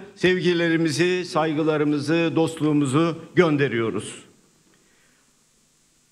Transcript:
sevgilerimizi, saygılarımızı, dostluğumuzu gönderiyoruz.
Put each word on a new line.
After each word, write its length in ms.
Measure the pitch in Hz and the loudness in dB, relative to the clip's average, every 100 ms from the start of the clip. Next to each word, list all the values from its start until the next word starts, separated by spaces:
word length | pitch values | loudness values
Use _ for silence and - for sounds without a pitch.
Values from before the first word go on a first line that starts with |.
| - - | -16 -2
sevgilerimizi, 1120 | 185 185 170 170 170 165 165 139 180 180 180 | 0 2 0 0 0 0 0 0 0 -2 -2
saygılarımızı, 1080 | 156 160 151 160 151 147 147 139 170 165 147 | -2 -2 0 0 0 0 0 0 0 0 0
dostluğumuzu 920 | 160 165 151 147 139 143 170 151 - 151 | -2 0 0 2 2 2 0 -2 -2 2
gönderiyoruz. 800 | 170 147 139 117 113 95 - - - _ _ _ _ _ _ _ _ _ _ _ _ _ _ _ _ _ _ | 2 2 0 0 -2 -4 -10 -16 -20 _ _ _ _ _ _ _ _ _ _ _ _ _ _ _ _ _ _